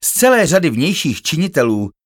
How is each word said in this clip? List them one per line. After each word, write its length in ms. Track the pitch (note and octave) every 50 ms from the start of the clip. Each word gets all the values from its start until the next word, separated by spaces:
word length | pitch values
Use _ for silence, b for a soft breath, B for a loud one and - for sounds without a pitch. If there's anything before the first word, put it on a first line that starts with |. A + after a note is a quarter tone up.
| -
Z 80 | - -
celé 340 | - - B3+ B3+ A#3+ G#3
řady 240 | D3 D#3+ F#3+ F3+ E3
vnějších 520 | A#2 A2 C3 E3+ G3+ - - C#3 A2+ - _
činitelů, 680 | - - D#3 F3+ F#3+ - D3 B2 A#2 A2 G#2 G#2 - - _ _